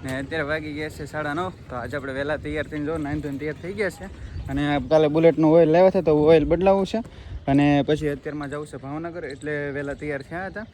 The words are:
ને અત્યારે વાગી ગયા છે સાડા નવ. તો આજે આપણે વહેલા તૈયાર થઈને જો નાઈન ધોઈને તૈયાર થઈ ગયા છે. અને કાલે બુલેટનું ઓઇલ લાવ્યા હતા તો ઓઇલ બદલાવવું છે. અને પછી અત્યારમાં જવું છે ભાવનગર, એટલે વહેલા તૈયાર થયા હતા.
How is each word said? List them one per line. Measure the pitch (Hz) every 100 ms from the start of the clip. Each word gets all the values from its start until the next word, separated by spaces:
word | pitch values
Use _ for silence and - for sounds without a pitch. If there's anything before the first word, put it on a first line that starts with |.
ને | 135 131
અત્યારે | 139 160 143
વાગી | 156 151
ગયા | 147 151 156
છે | 147
સાડા | 151 147
નવ. | 151 185 180 -
તો | 123
આજે | 123 143
આપણે | 135
વહેલા | 135 139 147
તૈયાર | 147 151 143
થઈને | 151 147
જો | 165
નાઈન | 143 151
ધોઈને | 147 139
તૈયાર | 151 147
થઈ | 170
ગયા | 202 196 -
છે. | 190 - - - -
અને | 135 147 143 127
કાલે | 156 151
બુલેટનું | 156 165 151 156 165
ઓઇલ | 156
લાવ્યા | 165 185
હતા | 190 160
તો | 151
ઓઇલ | 151 165
બદલાવવું | 147 170 190 196 190
છે. | 220 - - - - -
અને | 139 143 143 139
પછી | 151 151
અત્યારમાં | 143 151 147 143
જવું | 147 151
છે | 135 135
ભાવનગર, | 151 170 170
એટલે | 151 143 147 147 143 139
વહેલા | 143 135
તૈયાર | 151 143
થયા | 131 165 190
હતા. | 185 220